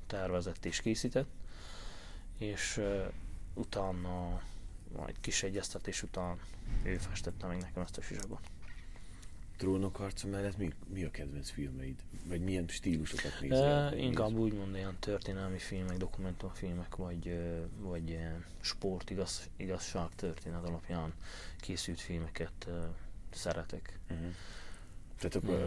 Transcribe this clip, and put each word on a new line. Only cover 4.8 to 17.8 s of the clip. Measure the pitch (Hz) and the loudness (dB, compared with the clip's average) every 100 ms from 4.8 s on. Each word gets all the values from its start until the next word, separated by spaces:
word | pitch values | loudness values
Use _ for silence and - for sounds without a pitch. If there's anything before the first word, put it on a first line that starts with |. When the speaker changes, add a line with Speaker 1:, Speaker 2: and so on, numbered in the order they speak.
| - - | -6 -4
Speaker 1:
majd | 76 - | -4 -2
kis | - - | 0 2
egyeztetés | 98 98 - 90 - - | 2 0 -2 -2 -2 -2
után | 92 - 90 87 - - - - | -2 0 0 -2 -4 -6 2 4
ő | - 90 | 4 2
festette | - - - - 92 | 2 0 -2 -2 -2
meg | 87 | -2
nekem | 92 92 | -2 -2
ezt | 87 - | -2 -2
a | |
sisakot. | - - - 101 - - - - - - - - - - - - | -4 -2 -4 -4 -6 -6 -6 -6 -8 -8 -8 -8 -8 -8 -8 0
Speaker 2:
Trónokharca | 95 95 95 - 98 - 98 | 2 4 4 0 -2 -2 0
mellett | 98 101 90 | 0 0 2
mi, | 92 - - | 0 0 -4
mi | 92 | -2
a | 82 | 0
kedvenc | - 71 71 69 | -2 -2 -2 -2
filmeid? | - 69 64 65 65 - - - | -2 -2 -2 -4 -4 -6 -6 -2
Vagy | 87 | 0
milyen | 92 92 85 | 4 4 2
stílusokat | - 98 80 78 - 73 - | 0 4 4 4 0 0 0
nézel? | 139 131 143 147 143 | 4 8 8 8 6
Speaker 1:
Ö, | |
Speaker 2:
Vagy | 139 | 4
Speaker 1:
inkább | 131 120 107 | 4 4 6
Speaker 2:
néz- | 113 | 6
Speaker 1:
úgy | 113 | 6
mondom, | 104 98 95 | 4 0 0
ilyen | 98 90 | 0 0
történelmi | - 101 - 95 95 95 | 0 0 2 0 0 0
filmek, | - 98 92 92 | -2 0 2 2
dokumentumfilmek, | 95 - 95 90 95 - 92 87 87 - | 2 2 0 0 -2 -2 -2 0 -2 -2
vagy, | 90 85 87 | -2 -2 0
ö, | 85 85 85 82 | 0 0 0 -2
vagy | 110 | -4